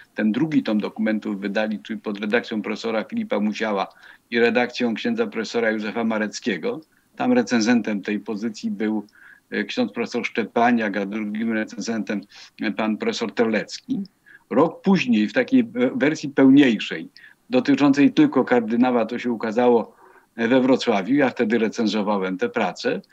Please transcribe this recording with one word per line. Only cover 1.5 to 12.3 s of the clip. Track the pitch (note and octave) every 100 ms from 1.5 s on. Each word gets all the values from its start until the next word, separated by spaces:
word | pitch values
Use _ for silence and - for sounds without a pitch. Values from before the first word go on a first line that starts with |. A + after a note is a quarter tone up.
| G2+ A2 G#2
czyli | - G#2+
pod | - G2+
redakcją | G#2+ A#2 - A2
profesora | G#2+ G#2+ A#2 A2
Filipa | G2+ A#2 G#2+ G#2+
Musiała | G#2+ G2+ A2 G2+ F#2 - - - -
i | A#2+
redakcją | A#2 A#2 A#2+ - A#2+
księdza | A2 A#2+ A2 A2+
profesora | A2+ G#2 A#2+ A2+
Józefa | A2 G#2+ A2+
Mareckiego. | A2+ A2 G#2+ - - F2 E2+ C3+ - _ _ -
Tam | B2+
recenzentem | B2 A#2 A#2+ G#2+ B2 G#2+ G#2
tej | F2+ G#2
pozycji | - G2+ A2+ G#2 A2+
był, | G2+ G#2+ G#2+ G2+ _ - - -
e, | G2+
ksiądz | G#2 - B2
profesor | - G#2+ A#2+ G#2
Szczepaniak, | - G2 A#2+ A#2+ A#2+ G#2+ G2+
a | G2
drugim | A2 G#2+ G#2+ A2+
recenzentem, | A2 G#2+ - G2 A2+ G2 G#2 -